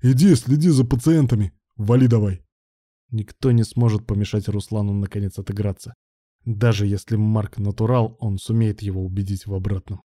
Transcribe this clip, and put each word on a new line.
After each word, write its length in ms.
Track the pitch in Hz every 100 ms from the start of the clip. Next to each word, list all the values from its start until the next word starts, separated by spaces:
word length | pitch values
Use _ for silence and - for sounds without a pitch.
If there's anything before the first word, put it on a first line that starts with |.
Иди, 340 | 123 127 185 165
следи 340 | - 143 170
за 160 | 143 120
пациентами. 680 | 123 156 160 131 113 98 - _ _
Вали 320 | 104 123 127
давай. 380 | 117 104 92 _ _ _ _ _ _ _
Никто 400 | 110 104 - 135
не 120 | 120
сможет 420 | 110 - 120 107 -
помешать 420 | 101 101 104 101
Руслану 460 | 101 - 110 104
наконец 440 | 101 101 107 101 -
отыграться. 560 | 98 101 104 95 - - _ _ _ _ -
Даже 420 | 107 117 104 104
если 280 | 101 - 110
Марк 420 | 107 107 101 -
натурал, 600 | 101 98 110 123 110 -
он 180 | 117 95
сумеет 440 | - 113 110 101
его 240 | 104 95 92
убедить 400 | 95 98 98 -
в 80 |
обратном. 480 | 98 92 98 - 95 _